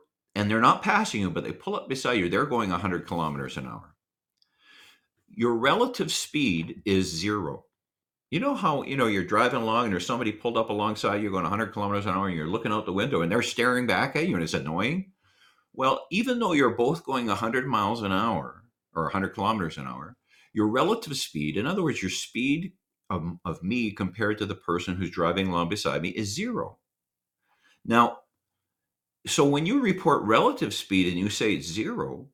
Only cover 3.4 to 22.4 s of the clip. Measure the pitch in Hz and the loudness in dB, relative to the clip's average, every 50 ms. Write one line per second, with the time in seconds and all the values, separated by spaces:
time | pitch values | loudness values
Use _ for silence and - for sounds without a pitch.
3.4 | 67 64 - 71 65 62 55 52 - - _ _ _ _ _ _ _ _ _ _ | -8 -8 -8 -10 -10 -10 -12 -14 -16 -20 _ _ _ _ _ _ _ _ _ _
4.4 | _ _ _ _ _ _ - - - - _ _ _ _ _ _ _ _ - - | _ _ _ _ _ _ -20 -20 -20 -20 _ _ _ _ _ _ _ _ -4 0
5.4 | 117 120 117 113 120 139 170 214 247 254 247 - 185 156 - - - - - 151 | 2 2 2 4 4 4 4 4 2 0 0 -2 -4 -2 -2 -4 -4 -4 -2 0
6.4 | 139 110 87 82 82 - - - - 104 98 95 92 78 78 80 90 104 104 104 | 2 2 2 0 -2 -6 -8 -6 0 2 2 2 2 0 -2 -4 -2 -2 -2 -2
7.4 | 87 73 67 - - _ _ _ _ _ _ _ _ _ _ _ _ - - 175 | -4 -6 -8 -10 -14 _ _ _ _ _ _ _ _ _ _ _ _ -6 -4 -2
8.4 | 262 285 277 - 196 165 147 131 - - 135 135 120 113 104 95 87 85 104 107 | -2 -2 -2 0 0 0 0 0 -2 -2 0 0 2 2 2 0 0 0 2 2
9.4 | 123 123 139 123 113 110 113 120 123 110 95 87 - - 120 120 123 107 104 - | 4 2 2 0 0 0 2 2 2 0 0 -2 -2 -2 -2 -2 -2 -4 -4 -4
10.4 | - 120 117 113 110 - 104 104 104 107 107 - - 107 101 104 107 101 98 92 | -4 -2 0 0 0 0 0 0 0 0 0 0 0 0 0 0 0 -2 -2 0
11.4 | 85 76 101 104 113 95 - 107 101 101 101 101 98 98 90 95 98 95 90 78 | 0 0 0 -2 -2 -2 -4 -4 -2 -2 0 -2 0 0 0 0 0 0 -2 -2
12.4 | 76 82 95 - - 107 107 107 - 98 90 98 113 139 135 85 85 85 101 120 | -2 -2 -2 -2 -2 0 -2 -2 -2 0 0 0 0 2 2 2 2 2 2 2
13.4 | 113 - - - 117 127 123 127 123 107 92 95 123 - - 147 165 190 135 87 | 0 0 0 0 2 2 2 2 2 2 2 2 2 0 0 0 0 0 0 0
14.4 | 82 78 - 82 67 76 80 90 104 131 165 190 190 - _ _ _ _ _ _ | 0 0 -2 -2 -2 -2 -2 0 0 0 0 -2 -4 -6 _ _ _ _ _ _
15.4 | _ _ _ _ _ _ - - 131 135 127 - - - 165 202 233 262 247 240 | _ _ _ _ _ _ -4 0 2 2 2 0 -2 -2 -2 0 0 0 0 0
16.4 | 226 185 165 143 135 117 117 117 120 135 160 160 - 139 135 127 120 110 98 - | 2 2 4 4 4 4 4 4 2 2 2 0 -2 -4 -4 -2 0 0 0 0
17.4 | 113 113 117 127 131 143 117 107 101 101 117 117 107 98 95 95 107 117 104 78 | 0 0 0 0 0 0 0 2 2 2 0 0 0 0 0 2 2 0 0 -2
18.4 | 65 60 50 50 - _ _ _ _ _ - 82 80 73 - 95 95 87 - 113 | -4 -8 -12 -18 -20 _ _ _ _ _ -4 -2 -2 -2 0 -2 -2 -2 -2 0
19.4 | 98 104 113 107 87 80 - 78 65 64 62 65 73 87 127 _ _ _ _ _ | 0 0 2 0 0 -4 -4 -8 -10 -10 -10 -12 -14 -16 -18 _ _ _ _ _
20.4 | _ _ - 110 107 107 113 131 151 185 233 226 - 160 139 135 - - - 76 | _ _ 0 2 2 4 4 4 4 4 2 0 -2 -6 -6 -6 -6 -6 -4 -4
21.4 | 76 76 76 92 113 151 190 208 175 147 - - 95 92 - - - - - 113 | -2 -2 -2 -2 -2 -2 0 0 0 0 0 -2 -2 -4 -4 -4 -8 -6 -4 -2